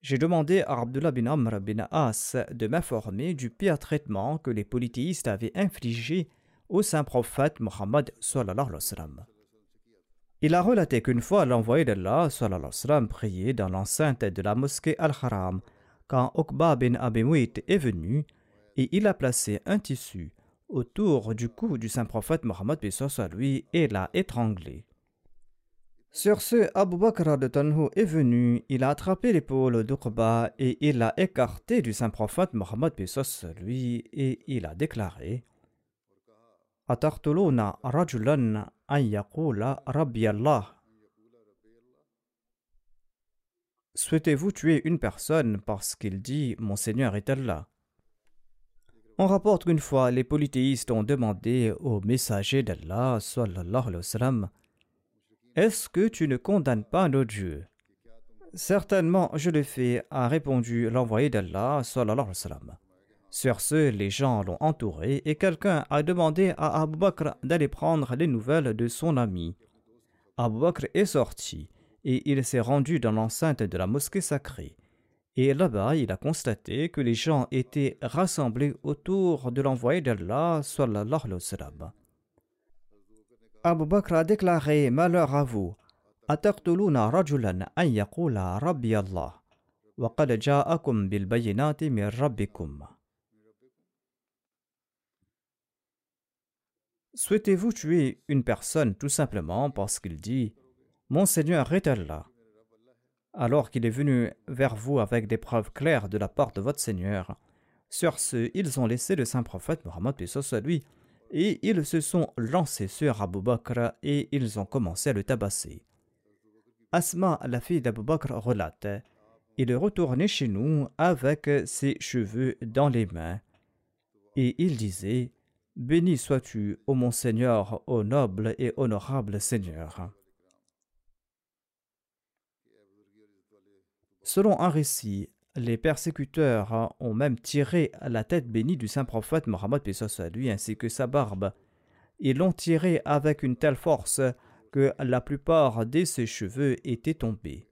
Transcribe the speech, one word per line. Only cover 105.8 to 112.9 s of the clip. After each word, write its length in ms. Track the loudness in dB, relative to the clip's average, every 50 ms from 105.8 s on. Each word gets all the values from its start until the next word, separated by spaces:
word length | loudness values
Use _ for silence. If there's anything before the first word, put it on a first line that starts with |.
| 0 2 2 2 0 -2
de 100 | -4 -4
la 120 | -4 -4
part 240 | 0 -2 -2 -2 0
de 80 | -4
votre 180 | -4 -4 -4 -4
Seigneur ? 580 | -4 -4 -4 -4 -4 -4 -4 -4 -6 -8 -14 _ _ _ _ _ _ _ _ _ _ _
Sur 280 | -8 0 0 0 0 0
ce, 320 | -6 -4 -2 -2 -2 -2 -2
ils 260 | -2 -4 -2 0 0
ont 60 | 0
laissé 320 | 0 0 -2 -2 -2 -2 -2
le 80 | -2
saint 180 | -2 -2 -4 -4
prophète 400 | -4 -8 -14 -4 -4 -6 -4 -6
Mohammed, 320 | -12 -10 -6 -4 -4 -4
paix 100 | -4 -8
soit 160 | -8 -6 -6
sur 200 | -6 -2 -4 -4
lui, 240 | -2 0 -2 -2 -2 _ _ _ _ _ _ _ _ _
et 300 | -2 0 0 0 0 0 0 0
ils 180 | 2 2 0
se 140 | 0 0 -2
sont 320 | -2 0 0 0 0 0 -2 -6
lancés 500 | -6 0 0 0 0 0 -4 -6 -6
sur 340 | -8